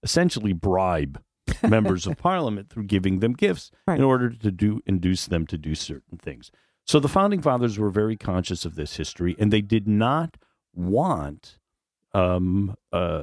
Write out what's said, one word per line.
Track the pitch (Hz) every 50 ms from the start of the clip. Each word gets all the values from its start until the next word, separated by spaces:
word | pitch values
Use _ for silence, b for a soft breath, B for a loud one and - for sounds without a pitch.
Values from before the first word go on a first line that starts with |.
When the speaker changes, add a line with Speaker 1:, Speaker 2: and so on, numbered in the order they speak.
Speaker 1:
essentially | - - - 165 180 175 - 120 107 104 92
bribe | 82 - 98 90 92 95 92 87 78 73 69 67 - - _ _ _ _ -
Speaker 2:
<laughs> | - - - 226
Speaker 1:
members | 110 110 107 98 92 90 - -
of | 147 -
Parliament | - 175 190 180 156 117 107 98 95 -
through | - 113 104
giving | 98 104 95 92 98 95 92
them | 107 117 123
gifts | - 208 - 170 - - - _ b b
Speaker 2:
Right. | 196 170 143
Speaker 1:
in | 135
order | 135 131 127 123 120
to | 120 113 107 104
do, | 92 87 104 107 104 110 -
induce | - 98 90 87 90 95 90 -
them | - 87 82 80 -
to | - 80
do | 73 78 78
certain | - - - 85 - - _ - 85
things. | - 82 - - - - _ _ _ _ _ _ _
So | - - 151
the | 139 139
Founding | - 190 196 208 208 175
Fathers | 147 151 127 123 120 117 101 104
were | 107 101
very | 92 107 107 110 110
conscious | 101 - 104 92 92 90 - 95 - -
of | 85 80
this | 78 73 - -
history, | - 76 - - - 87 90 90 -
and | 104 104
they | 110 107
did | 104 101 113 110 101 107
not | 104 107 113 123 143 160 165 165 - - _ _ _ _ _ _ -
want, | 90 87 90 98 123 165 185 139 82 73 71 73 - - - - _ _ _ _ _ _ _ _ _ _ _ -
um, | 101 92 90 90 92 92 92 92 101 98 98 104 - _ _
uh, | - 90 90 85 82 76